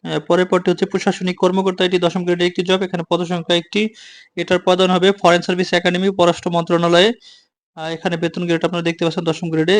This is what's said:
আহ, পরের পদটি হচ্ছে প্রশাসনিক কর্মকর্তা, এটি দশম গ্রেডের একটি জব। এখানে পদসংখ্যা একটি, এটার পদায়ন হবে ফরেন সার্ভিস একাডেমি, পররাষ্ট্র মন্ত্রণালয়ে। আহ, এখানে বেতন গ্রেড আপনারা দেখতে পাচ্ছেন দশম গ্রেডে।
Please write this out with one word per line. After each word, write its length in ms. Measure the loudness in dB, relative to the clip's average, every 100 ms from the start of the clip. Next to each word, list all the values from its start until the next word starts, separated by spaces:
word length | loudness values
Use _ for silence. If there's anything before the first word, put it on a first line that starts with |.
আহ, 160 | -6 -6
পরের 280 | 0 0 2
পদটি 180 | 0 0
হচ্ছে 160 | -2 -2
প্রশাসনিক 500 | -2 -2 -2 -4 0
কর্মকর্তা, 440 | 0 2 -2 -2 0
এটি 120 | 0
দশম 220 | 0 -2
গ্রেডের 240 | -2 -2 -2
একটি 140 | -4
জব। 160 | -2 -2
এখানে 200 | -2 -6 -2
পদসংখ্যা 460 | -2 -2 -6 -2 -2
একটি, 260 | -2 -4 -4 -6 -20 -20 _ -10
এটার 240 | -2 0
পদায়ন 320 | 2 2 2
হবে 180 | 4 2
ফরেন 300 | 4 4 4
সার্ভিস 280 | 2 -2 0
একাডেমি, 360 | 0 0 0 -2
পররাষ্ট্র 380 | 2 2 2 -2
মন্ত্রণালয়ে। 600 | -4 0 0 4 4 4 0 -14 -20 _ _ _ -14
আহ, 120 | -10
এখানে 220 | -6 -4 -4
বেতন 260 | -4 -4 -4
গ্রেড 180 | -2 -2
আপনারা 180 | -2
দেখতে 180 | -4 -2
পাচ্ছেন 200 | -2 -2
দশম 240 | -4 -4 -4
গ্রেডে। 260 | -2 2